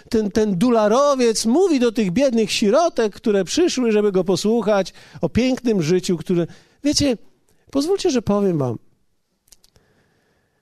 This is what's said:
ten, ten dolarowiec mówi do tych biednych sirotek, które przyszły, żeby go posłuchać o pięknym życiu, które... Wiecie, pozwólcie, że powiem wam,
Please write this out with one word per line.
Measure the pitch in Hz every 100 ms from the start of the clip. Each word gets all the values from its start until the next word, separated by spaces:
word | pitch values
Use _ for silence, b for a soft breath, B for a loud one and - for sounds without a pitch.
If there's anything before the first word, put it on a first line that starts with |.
| -
ten, | 220 202
ten | 220 214 175
dolarowiec | 254 226 208 247 285 262 233 214 220
mówi | 294 381 277
do | 240
tych | 226 190
biednych | 175 277 226 214
sirotek, | - 202 277 339 - 214
które | - 233 196
przyszły, | 185 - 359 262 233
żeby | 208 208
go | 185
posłuchać | 180 180 208 233 196 202 185 B B B
o | 170
pięknym | 214 254 254 240 202
życiu, | 151 180 185 165
które... | - 175 160 B B B
Wiecie, | 285 294 285 220 - _ _ _ _
pozwólcie, | 277 311 392 359
że | 254
powiem | 202 202 196 160
wam, | 127 110 - _ _ _ _ _ _ _ _ _ _ _ _ _ _ _ _ _